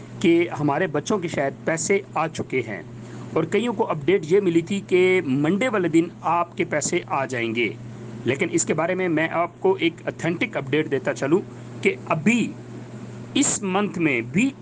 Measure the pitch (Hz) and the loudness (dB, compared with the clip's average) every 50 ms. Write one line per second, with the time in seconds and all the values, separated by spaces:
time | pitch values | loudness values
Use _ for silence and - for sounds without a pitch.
0 | - - - - - 165 170 170 175 - - - 147 143 139 156 190 170 139 147 | -16 -14 -6 2 4 6 6 6 4 2 -2 0 0 2 2 2 0 0 0 -2
1 | 143 - 220 196 170 165 - - 139 139 135 - - - 160 165 - - 202 190 | -2 0 -2 -2 -2 -2 -2 -2 -2 -2 -2 -4 -4 -2 -2 -2 0 0 0 0
2 | - - - 160 160 160 165 - - - 135 131 117 110 101 87 76 - - - | 0 -2 -2 -2 -2 -2 -4 -6 -6 -2 -2 -2 -2 -4 -6 -8 -10 -12 -14 -14
3 | - - - - - - - 160 160 160 - 208 233 240 220 214 220 - 175 156 | -14 -14 -12 -12 -10 -4 -2 -2 0 0 0 0 0 0 0 -2 -2 -2 -2 -2
4 | 135 156 190 202 156 151 180 208 202 175 165 170 165 - 202 196 - - 185 180 | 2 2 2 2 4 4 4 4 4 4 2 2 2 2 -4 -4 -2 2 4 4
5 | 185 185 185 185 175 139 127 143 147 156 196 196 254 262 214 202 175 160 151 165 | 6 6 4 2 2 2 2 2 2 2 2 2 2 2 2 2 2 4 4 4
6 | 170 - - - - 165 165 175 170 170 - 143 170 - 165 147 - - 175 175 | 2 2 -4 -6 -2 0 2 0 0 -2 -2 -4 -2 0 0 -2 -2 0 -2 -2
7 | - - 175 139 135 123 131 120 117 113 110 120 117 95 - - - - - - | -2 -2 -2 -2 -2 -2 -2 -2 -2 0 0 0 0 0 -2 -6 -12 -14 -12 -12
8 | - - - - - 117 139 - 180 170 180 165 - - 170 156 160 175 185 185 | -12 -12 -10 -4 -2 -2 0 0 0 0 0 0 0 2 0 0 0 0 0 0
9 | 185 180 160 151 160 160 - 160 170 160 - - - 190 190 190 165 170 165 - | 0 2 2 2 0 0 0 0 -2 -2 -2 0 2 2 4 4 2 0 0 -2
10 | - 147 123 - - 165 180 - 254 214 - 147 135 131 139 156 151 156 139 131 | -8 -8 -6 -2 -2 -2 0 0 -2 -2 -2 -4 -2 0 2 2 2 2 0 0
11 | 131 147 131 - - 139 165 208 - - - - - - - - - 190 - - | 0 -2 -2 0 0 2 2 2 0 -2 -12 -14 -14 -14 -8 0 0 0 0 0
12 | - - - 156 - 202 240 233 180 - - - - - - - - - - - | -2 -2 0 2 4 4 4 4 2 0 -4 -10 -14 -14 -14 -14 -14 -14 -14 -14
13 | - - - - - - - - 277 - - - 202 190 185 202 208 185 156 180 | -14 -14 -14 -14 -10 -2 0 2 2 2 0 -2 -2 0 0 0 0 0 0 0
14 | 165 151 131 117 110 123 123 190 254 277 - - | 2 2 2 2 0 0 0 2 2 2 0 0